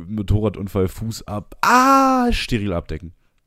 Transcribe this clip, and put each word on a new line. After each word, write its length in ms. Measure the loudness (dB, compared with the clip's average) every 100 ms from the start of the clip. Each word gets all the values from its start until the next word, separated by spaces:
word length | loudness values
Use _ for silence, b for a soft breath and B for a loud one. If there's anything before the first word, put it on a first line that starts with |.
| -8
Motorradunfall, 800 | -4 0 2 2 -2 -4 0 0
Fuß 400 | -2 -8 -8 -10
ab. 280 | -10 -10 -8
Ah, 720 | 0 2 4 4 4 2 2
steril 420 | 0 -2 -2 -2
abdecken. 400 | -4 -4 -8 -12 -20 _ _